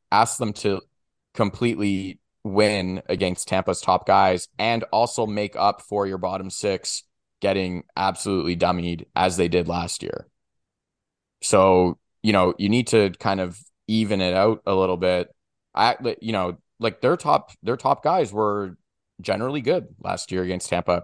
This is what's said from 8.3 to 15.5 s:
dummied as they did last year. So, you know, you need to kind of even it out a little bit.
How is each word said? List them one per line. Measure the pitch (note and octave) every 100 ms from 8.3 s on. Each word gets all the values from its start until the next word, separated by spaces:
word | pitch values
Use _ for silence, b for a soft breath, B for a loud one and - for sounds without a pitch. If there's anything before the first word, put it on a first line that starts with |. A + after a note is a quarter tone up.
| F#2+ D#2 F2
dummied | F2+ F2+ F2 E2+ - -
as | F#2 F2
they | F2
did | F2+ E2
last | F2 F2 -
year. | - - - _ _ _ _ _ _ _ _ _ _ _
So, | - G2+ F#2+ F#2 F2+ - _ _
you | G#2+
know, | G2+ F#2 -
you | G2+
need | A#2 A#2+
to | A2+ G2+ F2
kind | - F#2+
of | F2+ F2 - _ -
even | A2 G#2+ G2+
it | F#2 F#2
out | G#2 A2 -
a | F#2+
little | F#2 F2+
bit. | F#2 F2+ F2 _ _